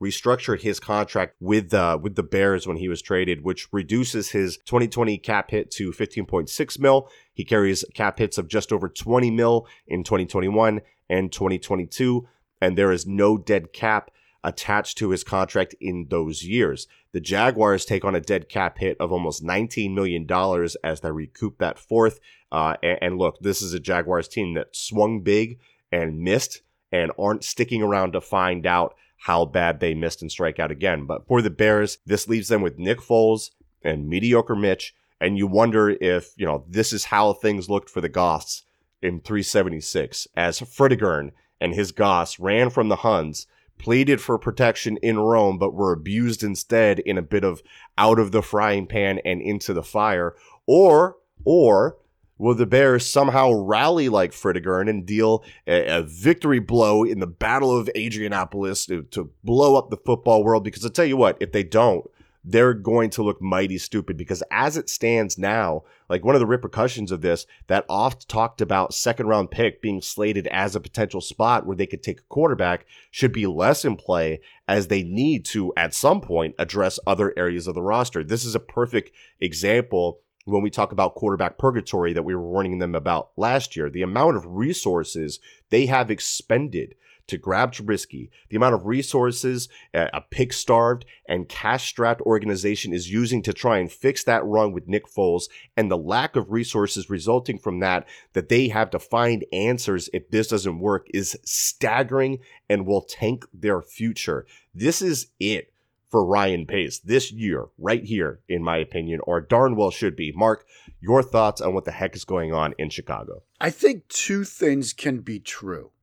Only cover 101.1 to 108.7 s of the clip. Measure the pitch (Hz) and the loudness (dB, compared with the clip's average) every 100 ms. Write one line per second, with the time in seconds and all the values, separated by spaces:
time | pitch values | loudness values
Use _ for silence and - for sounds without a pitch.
101.1 | 101 98 - - - - - 110 117 123 | -6 -6 -8 -6 -4 -4 -2 -2 0 0
102.1 | 135 135 131 _ - - 104 95 98 - | 0 0 -2 _ -16 -2 -2 0 -2 -2
103.1 | - 110 127 - 90 104 92 - - 113 | -4 -4 -4 -8 -6 -2 -2 -4 -6 -6
104.1 | 104 - 69 - _ _ 85 131 170 185 | -4 -6 -6 -8 _ _ -4 -2 0 -2
105.1 | 143 - - 98 101 - _ _ _ _ | -4 -6 -6 -4 -4 -8 _ _ _ _
106.1 | 113 90 101 98 87 78 98 73 - 90 | 0 2 2 2 0 -2 -4 -4 -6 0
107.1 | 127 127 110 107 71 55 - 87 117 101 | 0 0 -6 -4 -4 -8 -8 -4 -4 -2
108.1 | 110 78 - - 87 82 | -4 -4 -6 -6 -4 -2